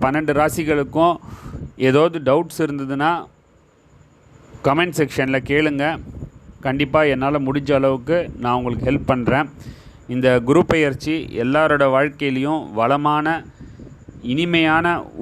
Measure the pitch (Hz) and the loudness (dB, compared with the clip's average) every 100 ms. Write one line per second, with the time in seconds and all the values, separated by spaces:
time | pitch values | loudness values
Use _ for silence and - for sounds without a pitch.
0 | 131 147 156 143 151 139 156 147 139 151 | 0 0 0 2 0 0 -2 -2 0 2
1 | 170 160 - - - - - - 127 135 | 2 0 -8 -18 -16 -14 -14 0 2 4
2 | 165 165 127 147 170 - 156 143 135 139 | 4 2 2 2 0 -4 -4 -4 -6 -2
3 | 151 170 - _ _ _ _ _ _ _ | 0 -2 -6 _ _ _ _ _ _ _
4 | _ _ _ - - - 139 147 175 156 | _ _ _ -20 -20 -6 -2 0 0 -2
5 | 143 - 131 135 - 143 156 139 147 160 | -2 -2 -2 -2 0 0 0 -2 -4 -4
6 | - - - - - - 131 135 139 156 | -10 -16 -16 -18 -20 -8 -4 -2 0 2
7 | 151 127 135 147 131 143 139 135 135 135 | 2 2 0 -2 -2 -2 0 2 2 0
8 | 127 175 165 - 123 123 123 113 120 139 | -2 -2 -4 -6 -2 -2 -2 -4 -2 -2
9 | 139 127 113 131 151 - - - - - | 0 -2 0 0 -2 -8 -20 -20 -20 -20
10 | - 123 127 123 120 156 175 165 147 131 | -8 0 4 4 6 4 4 2 2 0
11 | 147 160 - 107 120 147 156 147 139 131 | -4 -4 -4 -4 0 2 4 4 4 4
12 | 147 143 147 131 139 156 78 104 117 143 | 2 -2 -4 -2 -2 -4 -4 0 2 2
13 | 147 151 156 165 - - - - - - | 2 0 0 -4 -8 -18 -20 -20 -20 -20
14 | - - 120 135 175 170 160 160 175 170 | -20 -12 -4 -2 0 2 4 2 2 -2
15 | - - | -6 -2